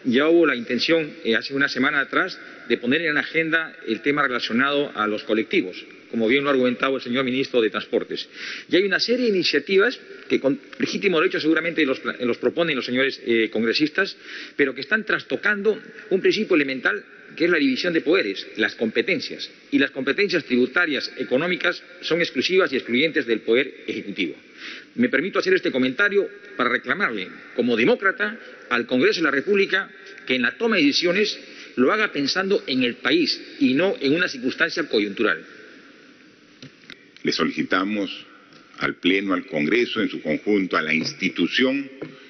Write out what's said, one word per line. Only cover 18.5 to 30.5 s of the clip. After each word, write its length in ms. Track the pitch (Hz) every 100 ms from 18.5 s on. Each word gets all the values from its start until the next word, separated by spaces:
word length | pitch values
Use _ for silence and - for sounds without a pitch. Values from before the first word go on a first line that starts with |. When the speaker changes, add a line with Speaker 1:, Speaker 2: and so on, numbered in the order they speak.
| -
Speaker 1:
las 200 | 107 -
competencias. 760 | 113 117 113 - - 78 - - -
Y 60 | 139
las 120 | 139
competencias 540 | 139 135 131 202 170
tributarias, 680 | 135 123 127 175 170 123 - -
económicas, 640 | 120 127 175 170 175 170 - -
son 200 | - 170
exclusivas 520 | 165 131 123 185 135
y 40 | 131
excluyentes 500 | - 120 160 - 117
del 140 | 110
Poder 420 | - 120 - - -
Ejecutivo. 480 | 104 101 98 82 - - - - - -
Me 140 | - 120
permito 320 | 131 185 -
hacer 120 | 185
este 200 | 180 165
comentario 560 | 131 127 131 202 202 165 - - -
para 140 | 120
reclamarle, 560 | 120 123 143 190 107 90 - - -
como 200 | 120 113
demócrata, 640 | 143 240 196 180 214 226 - - -
al 160 | 120 117
Congreso 320 | 127 185 175
de 60 |
la 60 | 156
República 580 | 139 180 202 185 190 185 - - - -
que 80 | 127
en 60 |
la 140 | 120